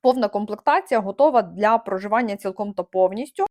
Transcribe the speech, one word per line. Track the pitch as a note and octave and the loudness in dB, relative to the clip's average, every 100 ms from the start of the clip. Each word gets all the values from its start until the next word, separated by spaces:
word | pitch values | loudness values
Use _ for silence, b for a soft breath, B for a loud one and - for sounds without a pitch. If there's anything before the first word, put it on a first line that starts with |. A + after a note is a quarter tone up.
Повна | B3+ B3 G#3+ | 2 2 -2
комплектація | G3+ G#3 G#3 - D4 - A#3 | -2 -6 -4 0 0 0 -2
готова | G3 G3+ D4 B3+ | -2 2 4 4
для | F#3 E3+ G#3 A#3 | 0 -2 2 2
проживання | - F#3+ G3+ A3 A#3 G3+ | 0 -6 -2 -2 -2 -4
цілком | G3 F#3+ G#3 | -8 -6 -8
та | G3 | -6
повністю. | F3 F#3 F#3 G3+ D4 - G4+ | -4 2 2 0 -10 -6 -6